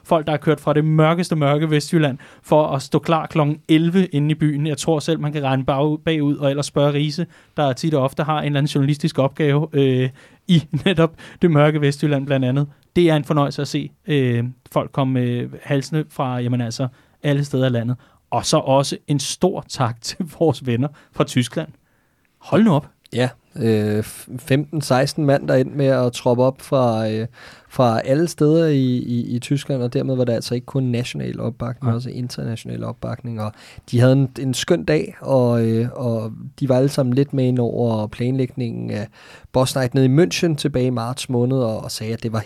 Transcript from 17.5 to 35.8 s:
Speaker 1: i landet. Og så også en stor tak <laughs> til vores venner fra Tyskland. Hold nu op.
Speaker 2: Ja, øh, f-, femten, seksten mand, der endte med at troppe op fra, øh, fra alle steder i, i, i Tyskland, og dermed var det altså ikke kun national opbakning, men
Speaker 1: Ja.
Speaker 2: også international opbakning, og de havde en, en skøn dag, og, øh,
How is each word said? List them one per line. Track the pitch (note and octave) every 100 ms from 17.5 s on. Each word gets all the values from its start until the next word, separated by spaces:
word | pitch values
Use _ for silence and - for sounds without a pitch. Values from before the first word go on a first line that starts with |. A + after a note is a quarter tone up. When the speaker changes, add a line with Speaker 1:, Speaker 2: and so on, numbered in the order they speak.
| C3 C3
Speaker 1:
i |
landet. | A#2+ A2+ B2 _ _ _
Og | A#2+ -
så | D#3
også | C3+ C3+ C#3 - -
en | C#3+
stor | - - F3+ G3 -
tak | - A#2+ A#2
<laughs> |
til | - - F3 -
vores | D#3+ B2+ C3
venner | A#2 C#3+ - _
fra | -
Tyskland. | C#3+ B2+ A#2+ - D#3+ - _ _ _ _ _ _
Hold | - D#3
nu | A3+
op. | C#3+ - _ _
Speaker 2:
Ja, | A#2+ B2 - _ E3+
øh, | A2+ A2 G#2 G#2+
f-, | A2 - - B2+
femten, | - C3+ D3 D#3+
seksten | - B2+ C#3+ - D3
mand, | C#3 D3
der |
endte | C3+ C3 C#3
med | C3+
at | C3 B2
troppe | A#2+ B2+ B2
op | C3 C#3
fra, | - C#3 B2 A2 A2
øh, | A2 A2+ - - - _
fra | - A#2+ A2+
alle | - C#3+ E3+
steder | - D3 D#3+ E3
i, | C#3 C3 B2
i, | - A#2+ A2 A#2
i |
Tyskland, | - C#3+ - C3+
og | A#2+
dermed | C3+ C3+ C3
var |
det | A#2+
altså | A2+ -
ikke | B2 B2
kun | C#3
national | C3 A#2 B2 D3 B2+ A2+
opbakning, | A#2 A#2 A#2+ A#2+
men | B2
Speaker 1:
Ja. | A#2
Speaker 2:
også | C3
international | - B2 - C3 A2+ A#2+ A#2
opbakning, | A2+ A2+ A#2 A#2 A#2+ A2+
og | G#2+ - - - -
de | A#2+
havde | B2+
en, | C3+ C3 -
en | C3+
skøn | B2 - F3
dag, | - D3+ - -
og, | C#3 C3+ B2 A#2+ A2+
øh, | A2+